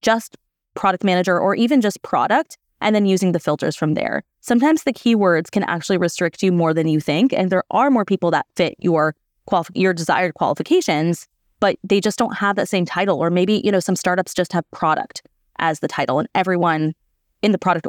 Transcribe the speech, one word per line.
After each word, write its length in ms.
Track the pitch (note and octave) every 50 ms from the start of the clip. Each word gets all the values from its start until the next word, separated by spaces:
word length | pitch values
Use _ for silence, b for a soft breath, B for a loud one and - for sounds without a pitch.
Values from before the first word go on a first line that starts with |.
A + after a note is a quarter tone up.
| -
just 340 | A3 A3+ A3+ - - _ - _ _ _ _ _ _ -
product 300 | - - G3 F#3 F3+ -
manager 340 | G3 F3+ F3+ F3+ F#3+ F3+ F3
or 160 | - F#3+ G3+
even 260 | G3+ A#3 A#3+ D4 C4+
just 220 | G#3+ G#3 - - -
product 560 | - - C#3 A#2+ - G#3+ C#4 D#4+ - - - _ _ _ -
and 160 | - G#3+ G#3+
then 100 | G#3 G#3
using 240 | G3 F#3+ F3+ F#3+ F3+
the 80 | E3+ E3+
filters 380 | - - D3+ - - D3+ D3+
from 180 | - D#3+ D#3 D#3
there. 300 | - - - - - - _ _ _
Sometimes 420 | - - B3+ B3 B3+ D4+ D#4+ D#4 -
the 100 | C#4+ A#3
keywords 580 | - - A#3+ A3+ G#3+ G3+ F#3 E3+ D#3+ E3 - -
can 100 | G3+ F3
actually 360 | - E3+ E3 - - G3 F3
restrict 440 | F3+ E3+ - - F3+ E3 - - -
you 80 | F#3+
more 240 | F3+ E3+ E3 D#3+ D#3+
than 140 | E3 D#3+ D#3+
you 100 | D#3 D#3
think. 340 | D3+ - C#3+ E3 A#3 C4+ -
And 160 | - F#3 F#3
there 140 | F#3+ F#3 - -
are 200 | - G3+ B3+ C#4+
more 140 | C4+ A3+ G3
people 280 | - G3 F#3 - E3+ E3
that 120 | C#3+ - _ -
fit 180 | - F3 D#3 - -
your 340 | - F3 E3 D#3 D#3 D#3 D3+ _ _ _ _ _ - -
qualif-, 220 | - F3 E3 - F3+
your 200 | G3 F#3 F#3+ F3+
desired 400 | E3 E3 - E3+ F3 F#3 F3 -
qualifications, 920 | - - - - - D#3 - D#4+ F#4 D#4+ - E3 D3 D#3+ E3+ E3+ - - _ _ _ _ _ _ -
but 160 | G#3 G3 - - -
they 160 | F#3+ G3+ G3+
just 180 | - G#3+ - -
don't 180 | B3 - -
have 200 | - G3+ G3+ G3+
that 120 | G3 - -
same 160 | - F#3 F3
title. 340 | - - F3 G3 G3 F3 C#3
Or 100 | D#3+ E3+
maybe, 320 | F3 F3 F#3 F#3+ G#3+ G#3 -
you 60 | G#3
know, 80 | G3+ F#3
some 160 | F3 - F#3
startups 400 | - - F#3 F3+ F#3 F3+ - -
just 180 | - F3+ - -
have 160 | F3 - _ -
product 500 | - - D#3 D#3 - - - - - - _ _ _ _ _ _ -
as 200 | - E3 D#3 -
the 80 | -
title 320 | D3 - - C#3+ - C3 D3
and 100 | F#3 - -
everyone 580 | F#3+ F#3 F#3 F#3 F3 F3 E3+ D#3+ D#3 D#3 D#3 D#3+ _ _ _ _ _ _ _ _ _
in 120 | - G#3+ G3+
the 60 | F3+
product 280 | - F#3 F3 E3 -